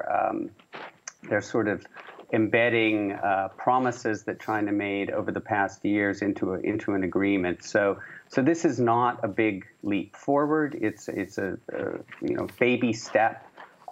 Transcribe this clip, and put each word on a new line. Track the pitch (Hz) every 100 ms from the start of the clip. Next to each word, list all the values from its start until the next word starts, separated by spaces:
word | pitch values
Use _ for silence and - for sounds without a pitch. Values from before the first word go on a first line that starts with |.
| - 101
um, | - - - - _ - - - - - -
they're | 107
sort | 107 123 104
of | 95 - - - - -
embedding, | 117 107 117 117 113 110 107 101
uh, | 101 101 95 95 -
promises | - 127 127 117 117 104
that | - -
China | - 107 104
made | 101 101 101 95
over | 104 101
the | 95
past | - 104 98 -
years | 101 104 101 95
into | 101 92 98
a, | 92
into | - 110 -
an | 98
agreement. | 92 95 98 98 87 85
So, | - 107 101 95 - - -
so | -
this | 135 165
is | 165 127
not | 120 120 123 120
a | 107
big | 95 110 95 - _
leap | 101 101 - -
forward. | - 143 147 156 147 -
It's, | 107 - -
it's | 98 92 -
a, | 98 - -
a, | - - - - -
you | 151
know, | 123 90 -
baby | 123 120 123
step. | 113 - 107 110 - - - - - -